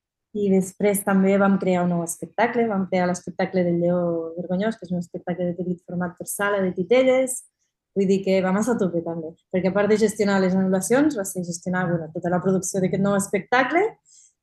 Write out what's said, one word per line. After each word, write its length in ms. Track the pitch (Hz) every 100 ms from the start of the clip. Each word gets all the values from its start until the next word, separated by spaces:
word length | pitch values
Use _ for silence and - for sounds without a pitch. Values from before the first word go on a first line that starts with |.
| _ _ _ 208
i 140 | 202
després 540 | 190 185 - 202 196
també 340 | 202 196 190 202
vam 200 | 196 190
crear 240 | 180 180
un 60 | 180
nou 140 | 170
espectacle, 640 | 165 - 175 - 233 240 233
vam 200 | 196 180
crear 180 | 185 180
l'espectacle 560 | 180 - - 196 185
del 160 | 175 170
Lleó 540 | 175 180 175 170 165 170
Vergonyós, 400 | 175 180 220 233
que 80 | 175
és 60 |
un 80 | 180
espectacle 460 | 175 - - 175 175
de 80 |
petit 280 | 175 180 175 -
format 300 | 180 175 175
per 80 | -
sala 340 | - 202 202
de 100 | 185
titelles, 720 | 185 180 247 262 254 262 - - _ _ _ _ 196
vull 120 | 190
dir 160 | 190
que 180 | 190 190
vam 160 | 185 196
estar 180 | 220 226
a 40 |
tope 220 | 185 170
també, 320 | 170 170 160 - _
perquè 180 | 185 185
a 40 |
part 160 | 196 208
de 80 | 208
gestionar 420 | 220 214 202 196
les 140 | 185 190
anul·lacions, 600 | 190 185 - 247 302 247
va 80 | 190
ser 180 | 180 175
gestionar, 420 | 170 185 180 180
bueno, 200 | 170 156
tota 160 | 175 175
la 120 | 180
producció 400 | 190 190 180 196
d'aquest 220 | 185 190
nou 120 | 196 202
espectacle, 680 | 196 202 - 247 262 330 440 - _ - _ _